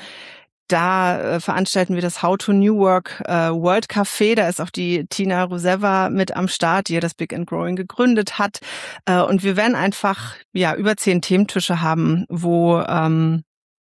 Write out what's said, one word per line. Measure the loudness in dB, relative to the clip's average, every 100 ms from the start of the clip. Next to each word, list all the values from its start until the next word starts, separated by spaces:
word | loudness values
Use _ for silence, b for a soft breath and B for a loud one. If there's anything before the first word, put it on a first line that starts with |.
| B B B B B _ -2
da, | 0 2 2 0 0
äh, | -2 -4
veranstalten | -2 -2 0 0 0 0
wir |
das | -2 -2
How | 0 0
to | 2
New | 4 4 4
Work, | 4 2 0 -10 -4
äh, | 0 0
World | 0 2 0 0
Café. | -2 -2 2 2 2
Da | 0
ist | -2
auch | -6
die | -6 -2 -2 -2
Tina | -4 0 0
Ruseva | 0 -2 0 0 2 2 2
mit | 0 -2 -2
am | -4
Start, | 0 0 0 0
die |
ja | -2
das | -4 -4
Big | -8
and | -8 -6
Growing | -4 -4 -6
gegründet | -6 0 2 2 0 -2
hat. | -4 -4 B B B B 0
Äh, | 2
und | 4 2
wir | 0 0
werden | 2 2
einfach, | 0 0 -2 -2 -8 -16 -8
ja, | -2 -2 0
über | 0 0
zehn | 0 0
Thementische | 2 2 2 0 0 0
haben, | 0 2 2 0 -2
wo, | -4 0 2 4 2
ähm, | 2 0 2 2 2 0 -4 _ _ _